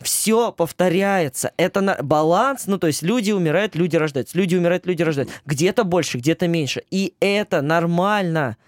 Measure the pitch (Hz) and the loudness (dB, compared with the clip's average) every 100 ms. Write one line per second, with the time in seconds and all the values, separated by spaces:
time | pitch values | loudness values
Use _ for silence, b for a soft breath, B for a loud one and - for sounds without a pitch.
0 | - - 214 226 220 - 165 - 180 170 | -6 -2 0 0 0 -2 -4 0 0 2
1 | 196 190 143 - - - 180 196 196 - | 2 0 -2 -4 -6 -2 0 2 0 -2
2 | 139 151 156 180 262 269 - 196 165 139 | 0 2 4 4 2 -2 -4 0 0 0
3 | 165 247 202 202 160 165 214 156 175 160 | 0 0 0 0 2 0 0 -2 0 0
4 | 156 135 117 165 190 180 170 135 180 170 | 0 -2 -4 -2 0 2 2 0 -2 -2
5 | 165 139 - - 139 139 180 - 190 175 | 0 0 -4 -8 -6 0 0 0 0 0
6 | 147 123 139 160 175 170 139 - - 190 | -2 -2 -2 0 0 0 -2 -6 -4 -4
7 | 196 - 196 202 202 165 143 165 170 170 | -4 0 0 0 0 -2 2 2 2 2
8 | 196 208 180 160 131 104 | 2 0 0 -2 -2 -6